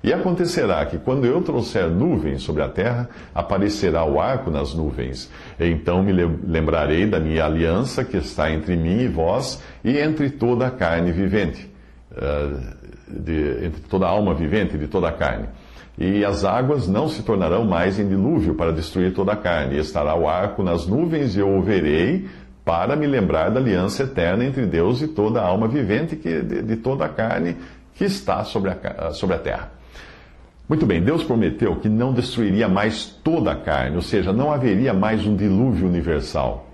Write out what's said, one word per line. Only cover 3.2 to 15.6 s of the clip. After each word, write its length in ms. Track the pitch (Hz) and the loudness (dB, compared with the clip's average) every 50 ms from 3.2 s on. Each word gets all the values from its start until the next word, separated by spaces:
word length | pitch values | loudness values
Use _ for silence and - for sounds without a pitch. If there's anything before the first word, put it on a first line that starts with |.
| - - - | -20 -8 -6
aparecerá 720 | - 101 - 101 98 101 104 104 - 101 90 80 82 82 | -6 -2 0 0 2 2 0 0 0 0 2 2 2 2
o 160 | 78 71 73 | 2 2 2
arco 320 | 87 120 135 127 - - | 2 2 0 -2 -2 -2
nas 220 | 78 71 71 69 73 | -2 -2 -2 -2 -2
nuvens. 580 | 82 80 73 60 - 69 65 65 64 - - - - - - - | -2 -2 -2 -2 -4 -6 -6 -6 -10 -12 -16 -18 -18 -18 -18 -6
Então 460 | - 85 87 85 76 - - 87 90 95 | -2 0 0 0 0 0 0 2 2 4
me 80 | 101 | 4
lem-, 280 | 95 90 87 82 80 76 90 | 4 4 4 2 0 -2 -4
lembrarei 600 | 87 80 80 80 76 78 80 73 73 78 82 98 | -2 0 0 2 2 2 2 2 2 2 2 2
da 160 | 107 95 80 | 2 2 0
minha 240 | 80 78 78 80 78 | 0 0 0 2 2
aliança 580 | 76 78 80 82 82 85 98 127 131 - - 123 | 2 2 2 2 2 2 0 0 -2 -2 -4 -4
que 140 | - - | -2 -2
está 340 | 95 - - - - 78 80 | -4 -4 -4 -2 -2 0 0
entre 240 | 78 73 - 90 90 | 0 -2 -2 0 0
mim 240 | 85 80 80 92 113 | 0 2 2 2 2
e 80 | 127 | 0
vós, 540 | 117 80 82 80 85 98 127 135 131 - - - - - - | 0 0 0 0 2 2 0 -2 -4 -8 -10 -14 -18 -20 -4
e 160 | - 113 131 | -2 0 2
entre 320 | 147 147 156 156 151 147 135 | 2 2 0 0 0 -2 -2
toda 380 | - - 110 117 123 113 131 | -2 0 0 2 2 2 0
a 40 | 127 | -2
carne 400 | 127 - 92 82 82 85 87 87 82 | -2 -2 0 0 2 2 2 0 0
vivente." 560 | 87 98 92 98 107 98 82 76 - - - - - - - - - - - - | 0 0 2 2 2 0 0 -2 -6 -12 -18 -18 -20 -20 -20 -20 -20 -20 -16 -10
Eh, 600 | - - 69 73 73 73 71 71 67 62 - - - - - - - - - | -6 -4 -2 -2 -2 -2 -2 -4 -6 -8 -10 -12 -14 -18 -20 -20 -20 -16 -14
de, 540 | - - - 78 80 78 76 73 - - - | -12 -10 -6 -4 -2 0 0 0 -2 -2 -4
entre 160 | 85 78 - - - | -6 -6 -8 -8 -4
toda 160 | - 92 92 | 0 0 2
a 40 | 87 | 2
alma 260 | 90 107 104 98 80 | 2 2 2 0 0
vivente 420 | 73 82 73 85 110 98 - - | 0 0 0 0 0 0 0 -2
de 100 | 76 76 | -4 -6
toda 200 | 73 - 95 85 | -2 -2 0 0
a 40 | 80 | 0
carne. 360 | 78 - 80 69 60 53 55 60 - - | -2 -2 -2 -2 -2 -4 -6 -10 -12 -16